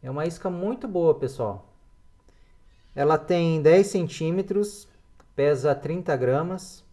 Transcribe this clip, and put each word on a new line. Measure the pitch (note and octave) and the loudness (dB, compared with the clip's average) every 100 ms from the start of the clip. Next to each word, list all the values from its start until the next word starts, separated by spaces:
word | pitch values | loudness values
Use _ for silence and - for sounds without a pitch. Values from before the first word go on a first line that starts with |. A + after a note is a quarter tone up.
É | C3 | -10
uma | C3+ D#3+ | -6 -6
isca | E3 F#3+ | -4 -6
muito | F3 F#3+ C4 C4 | -4 -4 -6 -4
boa, | F3+ E3 D#3 | 0 2 2
pessoal. | C3 - A2 F#2+ - _ _ _ - _ _ _ - _ - _ _ | 0 -4 -6 -6 -14 _ _ _ -20 _ _ _ -20 _ -20 _ _
Ela | - C#3+ D#3 | -2 2 2
tem | D3+ F3 E3+ D#3+ | 0 0 2 4
dez | D3 F3 G3 | 6 6 6
centímetros, | G3 E3+ - D#3+ F3 G3 G3 G#3 - - _ _ - _ - | 0 -4 -4 -4 -2 -2 -2 -2 -6 -20 _ _ -20 _ 0
pesa | C#3 C#3+ C#3+ C#3+ | 2 2 2 0
trinta | C#3+ E3+ E3+ C#3 | -2 -6 -2 0
gramas. | B2 C3+ E3 F#3 - - _ | 2 0 0 -6 -10 -20 _